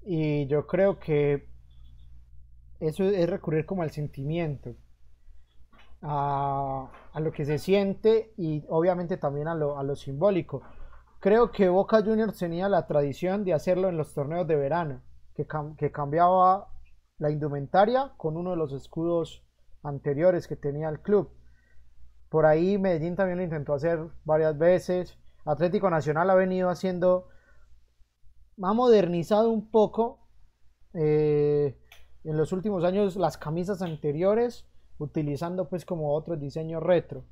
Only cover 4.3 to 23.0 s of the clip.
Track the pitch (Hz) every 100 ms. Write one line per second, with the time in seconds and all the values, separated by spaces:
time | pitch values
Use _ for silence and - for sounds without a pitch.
4.3 | 165 165 135 - 117 - - - - -
5.3 | - - - - - - - 151 147 143
6.3 | 139 139 139 139 135 131 - - 147 156
7.3 | 156 143 151 - 196 196 196 214 226 -
8.3 | - 165 151 147 165 175 180 175 185 147
9.3 | 143 151 165 147 143 139 143 - 139 196
10.3 | 190 143 135 - - - - - - 196
11.3 | 214 240 - 190 180 196 220 202 220 220
12.3 | 190 175 170 196 190 - 147 143 131 180
13.3 | 196 196 156 185 180 190 170 147 - 143
14.3 | 170 175 156 139 160 160 131 - - -
15.3 | - 147 156 151 156 147 143 143 151 175
16.3 | 185 185 190 202 - - - _ _ 151
17.3 | 151 147 143 139 180 214 254 269 - 160
18.3 | 156 180 180 156 135 - - 170 170 160
19.3 | - - _ - - 147 139 147 143 175
20.3 | 175 - 151 147 143 156 151 - 202 165
21.3 | - - - _ - - - - - -
22.3 | 160 156 156 180 202 190 170